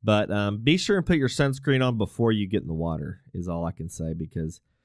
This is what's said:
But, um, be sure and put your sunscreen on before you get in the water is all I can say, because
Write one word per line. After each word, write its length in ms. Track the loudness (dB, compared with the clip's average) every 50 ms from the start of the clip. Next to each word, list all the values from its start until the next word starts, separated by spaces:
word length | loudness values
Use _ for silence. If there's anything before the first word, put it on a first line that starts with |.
| 4
But, 280 | 4 4 4 4 0
um, 280 | 0 -2 0 -2 -2 0 2
be 140 | 2 2 2
sure 180 | 4 2 0
and 80 | 0 4
put 120 | 2 2 2
your 100 | 2 0
sunscreen 580 | 2 2 0 0 0 -2 0 2 2 4 4
on 120 | 2 2 0
before 340 | -2 -4 0 0 2 2 2
you 160 | 2 0 0
get 140 | -2 -2 -2
in 60 | -2
the 60 | -6
water 460 | -4 -2 -4 -4 -4 -6 -8 -10 -12 _ -14 _
is 140 | -8 -6 -6
all 180 | -4 -4 -4
I 60 | -6 -6
can 160 | _ -10 -12
say, 240 | -8 -8 -6 -6 -6
because 460 | -6 -8 -8 -6 -6 -6 -6 -8 -12 _ _ _ _ _